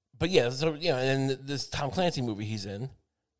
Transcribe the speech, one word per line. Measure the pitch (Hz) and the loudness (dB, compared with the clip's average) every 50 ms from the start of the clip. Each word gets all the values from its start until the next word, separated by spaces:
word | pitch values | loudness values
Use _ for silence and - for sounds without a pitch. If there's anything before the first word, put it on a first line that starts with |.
| _ _ - | _ _ -6
but | 113 156 175 | -4 0 2
yeah, | 185 156 120 123 | 4 4 4 4
so, | 131 131 156 165 151 | 2 0 0 0 0
you | 147 170 175 | 0 0 2
know, | 139 | 2
and | 123 131 135 135 135 135 135 | 4 4 4 4 4 2 2
this | 131 127 135 135 143 127 - | 0 -2 -4 -6 -6 -6 -6
Tom | - - 147 147 - | -6 -4 -4 -4 -2
Clancy | - 185 180 175 - 143 | 0 0 0 0 0 0
movie | 123 117 107 101 110 | -2 -2 -2 -4 -4
he's | 104 110 104 98 | -6 -6 -6 -6
in, | 101 98 101 127 135 - - _ _ _ _ _ _ _ | -6 -8 -8 -8 -10 -12 -14 _ _ _ _ _ _ _